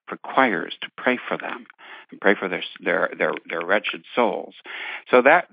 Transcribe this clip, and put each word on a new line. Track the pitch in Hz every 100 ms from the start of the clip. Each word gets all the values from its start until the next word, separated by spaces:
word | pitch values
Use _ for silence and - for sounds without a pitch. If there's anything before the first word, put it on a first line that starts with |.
| -
for | -
choirs | - - 131 85 - -
to | - -
pray | 123 127 -
for | 82
them | - - - _ - - -
and | -
pray | 101 101
for | 95
their, | 87 - -
their, | 90 87 87 -
their, | 80 76 -
their | 85 85
wretched | 104 - - - -
souls. | 113 - - - - - - - -
So | 165
that, | 131 170 -